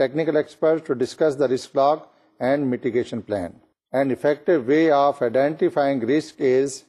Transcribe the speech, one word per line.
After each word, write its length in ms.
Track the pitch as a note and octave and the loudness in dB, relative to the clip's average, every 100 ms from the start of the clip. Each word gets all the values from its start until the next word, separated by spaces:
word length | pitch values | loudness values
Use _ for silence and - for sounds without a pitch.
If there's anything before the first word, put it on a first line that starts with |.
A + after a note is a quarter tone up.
technical 360 | C3 D3 D#3+ D3+ | -2 -2 -2 -2
experts 400 | D3 - D#3+ D#3+ D#3+ | -2 -2 0 0 -2
to 120 | B2+ | -4
discuss 360 | B2 - D#3 C#3 | -4 0 -2 0
the 140 | C3 | 0
risk 260 | B2+ - C#3 | -2 -2 0
log 220 | C#3 D#3 - _ _ - | 2 0 -6 _ _ -6
and 340 | B2 C#3+ C3+ | -2 0 -2
mitigation 460 | B2 B2+ A2+ A2+ A#2 G2+ | -2 -2 -2 -4 -8 -6
plan. 200 | G#2 F2 - _ _ _ | -6 -6 -12 _ _ _
An 180 | B2+ C#3 | -2 -2
effective 560 | A#2+ D3 D3 - E3+ A#2 | 0 -2 0 0 0 2
way 220 | D3+ E3 | 2 4
of 220 | C#3+ C#3+ C#3 B2 | 4 2 0 0
identifying 680 | B2 C#3+ D#3 F3 D3+ C#3 C3+ | 0 0 0 -2 0 0 0
risk 420 | A2+ D3+ D3 - | 0 -2 -2 -2
is 280 | C3+ B2+ C#3 - | 2 2 0 -6